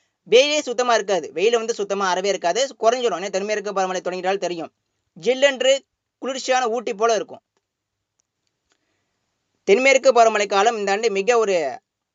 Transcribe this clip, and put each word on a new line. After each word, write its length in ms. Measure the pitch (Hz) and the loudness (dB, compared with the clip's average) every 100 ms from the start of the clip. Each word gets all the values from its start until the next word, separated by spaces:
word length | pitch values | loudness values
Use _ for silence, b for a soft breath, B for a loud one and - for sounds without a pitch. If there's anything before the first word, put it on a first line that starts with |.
| _ _ | _ _
வெயிலே 380 | - 226 285 302 | 2 4 4 0
சுத்தமா 320 | 277 233 247 | -4 -4 0
இருக்காது. 380 | 226 196 185 143 | 0 0 -4 -4
வெயில் 240 | 143 208 233 | -2 0 0
வந்து 180 | 226 | -2
சுத்தமா 360 | 226 196 196 196 | -6 -6 -4 -2
அறவே 200 | 180 196 | -2 -2
இருக்காது, 380 | 180 170 190 269 - | -2 -2 -2 -4 0
குறைஞ்சிரும். 380 | 220 254 240 170 | 0 2 -2 -4
ஏன்னா, 120 | 202 | -4
தென்மேற்கு 440 | 190 202 214 202 | -4 -4 -4 -4
பருவமழை 280 | 196 190 185 | -4 -2 -4
தொடங்கிட்டால் 360 | 175 185 180 196 | -6 -4 -4 -4
தெரியும், 340 | 180 175 143 _ _ _ _ - | -4 -8 -12 _ _ _ _ -6
ஜில்லென்று 520 | 170 262 277 254 254 269 - _ _ _ | -2 2 0 2 0 0 -2 _ _ _
குளிர்ச்சியான 460 | 240 262 - 254 247 | -10 -8 -2 -2 0
ஊட்டி 260 | 233 220 | -4 -6
போல 220 | 202 233 214 | -2 0 0
இருக்கும். 260 | 156 131 _ _ _ _ _ _ _ _ _ _ _ _ _ _ _ _ _ _ _ _ _ _ | -4 -14 _ _ _ _ _ _ _ _ _ _ _ _ _ _ _ _ _ _ _ _ _ _
தென்மேற்கு 480 | - 220 269 262 262 | 2 4 6 4 4
பருவமழை 360 | 240 226 214 202 | 6 4 4 0
காலம் 300 | 202 214 226 | 2 2 0
இந்த 140 | 196 | -2
ஆண்டு 200 | 196 226 | -2 0
மிக 260 | 196 196 240 | -2 0 2
ஒரு 420 | 214 180 139 120 _ _ _ | 2 0 -2 -6 _ _ _